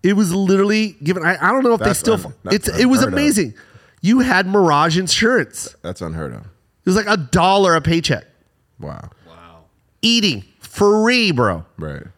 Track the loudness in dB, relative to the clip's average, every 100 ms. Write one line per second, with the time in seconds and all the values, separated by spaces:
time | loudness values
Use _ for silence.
0 | 2 2 0 0 2 2 2 0 -2 -6
1 | -6 -2 -2 0 0 2 2 2 0 0
2 | 0 -2 -4 -14 -4 -2 -2 0 2 4
3 | 2 0 0 0 -2 -8 -20 -20 _ _
4 | 0 2 2 0 0 2 2 2 2 0
5 | -2 -2 0 0 -4 -10 -16 -14 -14 -10
6 | -10 -8 -10 -12 -20 _ _ _ 0 0
7 | 0 -4 0 0 2 4 4 2 0 -2
8 | -2 -6 -8 _ _ _ _ _ -16 -16
9 | -18 _ -20 -20 -20 -20 _ _ _ _
10 | 0 2 0 -2 -10 _ -18 0 2 4
11 | 2 2 0 2 0 -2 -10 -12 -12 -12
12 | -16